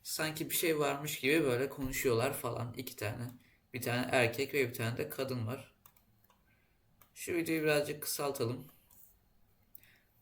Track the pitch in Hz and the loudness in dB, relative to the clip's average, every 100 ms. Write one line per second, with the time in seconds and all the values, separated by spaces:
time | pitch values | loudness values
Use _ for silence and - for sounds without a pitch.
0 | - - 156 156 156 - 175 151 143 143 | -8 -4 -2 -4 -2 2 4 4 2 0
1 | 151 - 131 160 139 120 139 - 131 - | -4 0 4 4 4 4 0 -2 -4 0
2 | 135 113 135 - 120 120 120 - 127 - | 2 4 2 0 -4 -4 -4 -6 -10 -6
3 | 104 107 120 - - _ _ 123 117 120 | -4 -4 -8 -10 -20 _ _ -6 -2 0
4 | 127 131 117 - 139 147 120 - 117 120 | 2 4 4 2 0 2 0 0 -2 -2
5 | - - 127 123 110 139 - _ - _ | -4 -4 -4 -2 -4 -6 -10 _ -20 _
6 | _ _ _ _ _ _ _ _ _ _ | _ _ _ _ _ _ _ _ _ _
7 | _ - - 175 165 160 151 147 147 147 | _ -10 -4 -2 0 2 4 4 2 -4
8 | - - 143 135 117 131 - - _ - | -4 -2 -2 0 -2 -2 -10 -20 _ -20
9 | - _ _ _ _ _ _ - - _ | -20 _ _ _ _ _ _ -20 -20 _
10 | _ _ | _ _